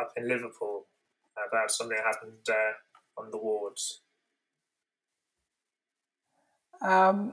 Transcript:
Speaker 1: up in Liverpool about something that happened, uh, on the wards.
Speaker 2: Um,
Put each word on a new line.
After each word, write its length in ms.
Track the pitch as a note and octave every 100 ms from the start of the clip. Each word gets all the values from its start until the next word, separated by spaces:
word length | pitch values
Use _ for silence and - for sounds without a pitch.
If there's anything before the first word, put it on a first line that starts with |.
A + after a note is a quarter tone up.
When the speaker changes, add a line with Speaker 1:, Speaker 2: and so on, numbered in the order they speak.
Speaker 1:
up 120 | A#2 -
in 100 | A#2+
Liverpool 580 | B2 A#2 - G#2+ G2+ - _ _ _ _ - G#2
about 220 | A2+ G#2+
something 260 | - A#2 A2
that 80 |
happened, 440 | A2 G#2+ A2 A2+ -
uh, 720 | A2 G#2+ G#2+ _ - _ -
on 100 | A2
the 80 | G#2+
wards. 600 | G#2+ G#2+ G2+ - - - _ _ _ _ _ _ _ _ _ _ _ _ _ _ _ _ _ _ _ _ _ _ _ _ _ _ _ -
Speaker 2:
Um, 500 | G3 F#3 F#3+ G3+ G#3